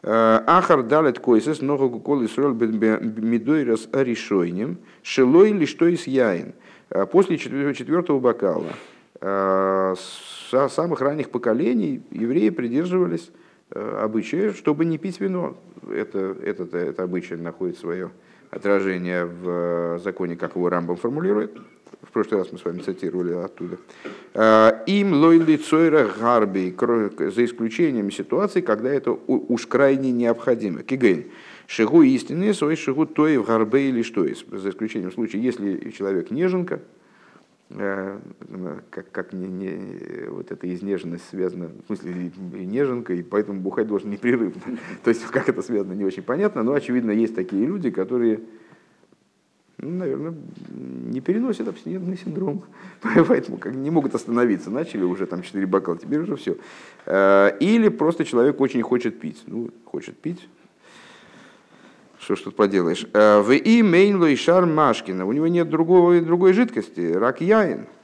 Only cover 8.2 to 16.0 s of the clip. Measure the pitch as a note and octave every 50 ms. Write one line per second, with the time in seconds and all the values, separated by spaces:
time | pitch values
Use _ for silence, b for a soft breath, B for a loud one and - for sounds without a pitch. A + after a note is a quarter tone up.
8.2 | B2+ B2 A2+ - G2+ F#2+ E2 E2+ E2 E2 F2+ B B B B B B B B -
9.2 | - F#2+ G2 G2 G2 F#2+ F#2+ F#2+ F#2+ F#2+ F#2+ F#2+ F#2+ F#2+ F#2 F2+ - - - -
10.2 | - - - - - - - B2+ C#3+ C3 - - D#3+ F3 E3 - C3 C#3 D3 D#3
11.2 | C#3 - - A#2+ - A2+ A2 A#2+ E3 A3 B3+ A3+ G3+ D#3 C3+ - - - - -
12.2 | A2 A#2 C3+ E3+ G#3 G#3+ F3+ D#3+ B2+ A#2 A#2+ C#3 E3+ F3+ F3+ F#3 F3+ F3 E3 E3
13.2 | - - b b b b b b b _ - - G#2 A2 G#2 G#2 G#2+ A2 G#2+ A2+
14.2 | G#2 - - E3 G3 G#3+ G3 - - D3+ D3 D3 E3 E3 D#3+ D3 - G3 F3+ -
15.2 | G3 G3 F#3 F3+ E3+ D3 - - _ - - - - - G1+ D#2